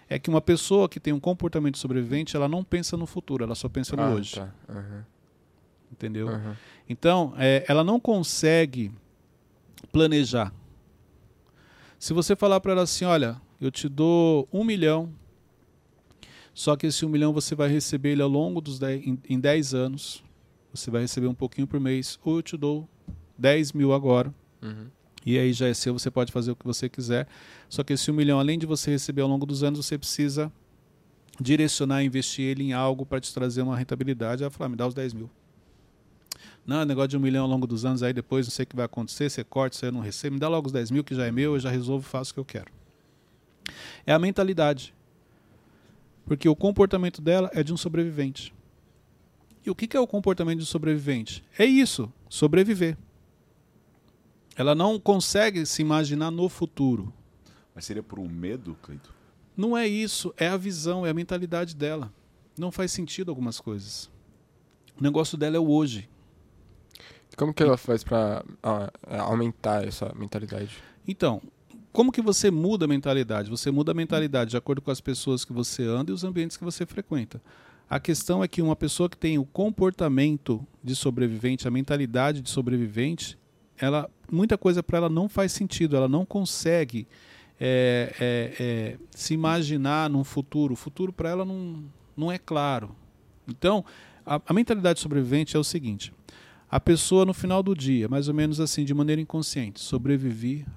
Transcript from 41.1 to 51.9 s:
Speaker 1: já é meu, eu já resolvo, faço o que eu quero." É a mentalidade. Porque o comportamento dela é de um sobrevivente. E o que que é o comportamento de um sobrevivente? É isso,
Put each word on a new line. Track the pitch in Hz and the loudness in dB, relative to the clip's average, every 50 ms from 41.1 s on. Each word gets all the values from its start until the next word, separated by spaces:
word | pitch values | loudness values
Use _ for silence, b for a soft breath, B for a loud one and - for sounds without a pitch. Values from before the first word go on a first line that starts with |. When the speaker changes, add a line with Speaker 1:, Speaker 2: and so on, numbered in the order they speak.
| 135 | -2
Speaker 1:
já | 127 123 | -2 -2
é | 117 | 0
meu, | 117 127 143 151 147 | 0 0 0 0 0
eu | 135 | -2
já | 127 127 | -2 -2
resolvo, | 123 127 120 127 139 135 135 - | -2 -2 -2 -2 -2 -4 -4 -6
faço | - 127 131 - | -6 -6 -6 -6
o | - | -8
que | 139 | -10
eu | 135 | -10
quero." | - - 104 92 - - - - _ _ _ _ _ _ _ _ _ _ _ _ _ _ _ - B B B B B B B B | -10 -10 -12 -12 -14 -20 -20 -20 _ _ _ _ _ _ _ _ _ _ _ _ _ _ _ -16 B B B B B B B B
É | 151 | 2
a | 151 160 | 4 4
mentalidade. | 180 196 190 202 190 190 190 165 151 147 147 131 - - - _ _ _ _ _ _ b b b b b b b b b b b b b b b b b b _ - | 4 2 0 0 0 0 2 2 2 2 0 -2 -6 -16 -20 _ _ _ _ _ _ b b b b b b b b b b b b b b b b b b _ -4
Porque | - 151 139 - 165 | -4 -2 2 4 4
o | 151 | 4
comportamento | - - 202 202 - 196 190 196 185 180 175 - - | 4 2 2 4 6 4 4 4 0 0 0 -2 -2
dela | 151 165 180 190 185 185 | 2 2 4 4 2 0
é | - 160 | 0 -2
de | 151 151 | -2 -2
um | 170 | -2
sobrevivente. | 160 - 175 156 170 170 170 151 147 139 135 131 - - - - - - _ _ _ _ _ _ _ _ _ _ _ _ _ _ _ _ _ _ _ - | -4 -4 -2 -2 -2 -2 -2 -2 -2 -4 -4 -4 -8 -14 -16 -18 -20 -20 _ _ _ _ _ _ _ _ _ _ _ _ _ _ _ _ _ _ _ -6
E | 196 | -6
o | 180 | -4
que | - 226 | -4 -4
que | 233 - | -2 0
é | 262 | 0
o | 247 - | 0 2
comportamento | - 202 185 196 185 - 165 165 165 160 | 0 0 2 2 2 2 2 0 0 -2
de | 160 | -2
um | |
sobrevivente? | - - 165 151 156 151 151 139 143 131 117 107 - 92 - - _ - | -4 -4 -2 0 0 0 0 0 0 0 -2 -2 -6 -10 -14 -16 _ 2
É | - 214 | 4 6
isso, | 262 262 269 254 - | 8 8 8 6 4